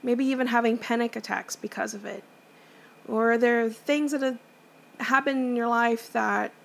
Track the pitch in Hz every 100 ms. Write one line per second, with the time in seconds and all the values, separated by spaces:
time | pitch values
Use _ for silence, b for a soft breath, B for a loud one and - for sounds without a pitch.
0 | 254 240 269 262 247 233 233 226 - 233
1 | 233 220 214 - - - 214 - 214 208
2 | 202 202 - - - B B B B B
3 | - 220 226 233 240 233 226 220 - 294
4 | 294 285 269 240 - - - - - -
5 | 226 269 285 269 254 240 233 233 233 226
6 | - 233 214 208 214 -